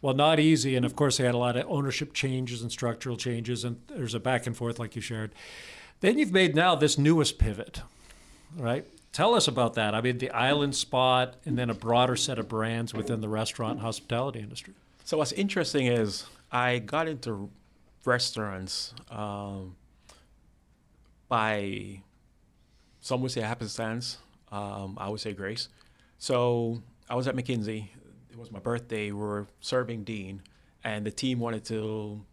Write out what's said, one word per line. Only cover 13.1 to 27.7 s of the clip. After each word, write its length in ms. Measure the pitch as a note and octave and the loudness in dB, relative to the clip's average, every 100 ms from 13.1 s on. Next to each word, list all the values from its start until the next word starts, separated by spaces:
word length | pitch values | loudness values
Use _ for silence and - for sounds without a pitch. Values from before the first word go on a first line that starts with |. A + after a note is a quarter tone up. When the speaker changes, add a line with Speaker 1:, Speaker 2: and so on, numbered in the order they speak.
| A#2 | -2
Speaker 1:
the 80 | G#2+ | -2
restaurant 440 | G#2+ A2+ - A2+ A#2+ | -2 -2 -2 -4 -4
and 40 | |
hospitality 580 | A2 A2 - A#2 C3+ A#2 | -4 -6 -4 -2 -2 -6
industry. 360 | G#2+ A#2 - - _ _ - | -12 -14 -16 -20 _ _ -2
Speaker 2:
So 120 | D#3 | 0
what's 140 | D3 | 0
interesting 560 | - G3+ - E3+ D3 B2+ | 2 0 2 2 4 4
is 400 | A#2+ G#2+ G2 - - _ | 4 2 0 -10 -18 _
I 260 | B2+ B2 B2 | 0 2 0
got 300 | G#2+ D3+ D#3+ | 0 -2 -2
into 420 | D3+ A#2+ G#2 G2+ - _ _ _ _ - | -4 -6 -6 -8 -12 _ _ _ _ 2
restaurants, 880 | B2 - - G#2+ F#2+ F#2+ - - A#2 - | 2 2 -2 -4 -4 -6 -6 -8 -12 -14
um, 680 | A2 G#2 G2+ G2+ G2 F#2+ F2+ _ _ _ - _ _ _ _ _ _ _ _ _ _ _ | -8 -6 -6 -6 -8 -10 -14 _ _ _ -20 _ _ _ _ _ _ _ _ _ _ _
by, 720 | A#2+ A2 G#2+ G2+ G2 G2 G2 F#2+ _ _ _ _ _ _ _ _ _ | 0 2 0 -2 -6 -8 -14 -18 _ _ _ _ _ _ _ _ _
some 200 | - B2+ | -4 -2
would 80 | C3 | -2
say 100 | B2+ | -2
happenstance, 760 | G#2+ A#2 A2 - A2+ A2+ B2 - _ _ _ | -4 -4 -6 -4 -4 -4 -6 -10 _ _ _
um, 460 | G2+ G2+ G2+ G2 F#2+ | -8 -8 -6 -8 -8
I 100 | G2 | -6
would 100 | G#2+ | -6
say 140 | A2 | -6
grace. 360 | F#2+ G2 A2+ - _ - _ _ _ | -6 -6 -6 -10 _ -20 _ _ _
So 640 | - B2+ B2 A#2+ A#2 A#2 - _ _ | -2 2 4 2 0 -4 -10 _ _
I 60 | B2 | -2
was 120 | B2+ | -2
at 80 | C3 | -2
McKinsey. 520 | - A#2+ G#2+ | -2 -2 -2